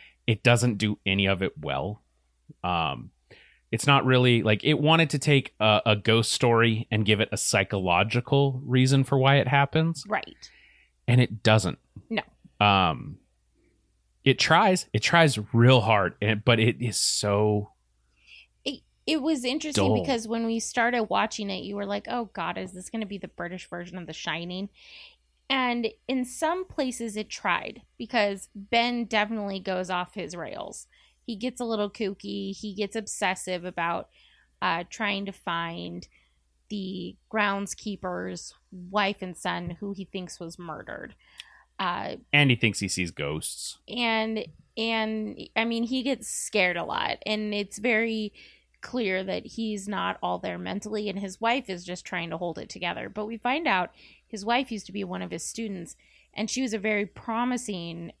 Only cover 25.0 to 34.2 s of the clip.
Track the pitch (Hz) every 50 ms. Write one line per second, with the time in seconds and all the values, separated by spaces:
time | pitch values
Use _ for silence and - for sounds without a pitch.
25 | - - _ _ _ _ _ _ _ - 269 262 254 247 240 240 226 220 - _
26 | _ - 269 254 254 247 - - 320 311 349 370 370 - - - 269 254 240 -
27 | 233 226 202 214 208 - - - - 196 170 - - - - - - _ _ -
28 | 240 - - 226 208 202 196 190 - - _ 202 196 - 240 233 233 247 240 240
29 | 233 - 220 208 208 208 226 214 202 202 196 190 185 196 185 180 185 185 185 180
30 | 180 - _ 208 170 160 175 175 156 - - - - - - - - - _ _
31 | _ _ _ _ _ - 226 190 233 254 247 - 247 226 226 208 208 202 202 -
32 | 220 190 202 - - 202 202 202 196 196 196 - 214 208 185 202 202 196 - 226
33 | 202 - - - 208 180 190 - - 185 180 175 175 180 175 175 165 170 170 185
34 | - - _ -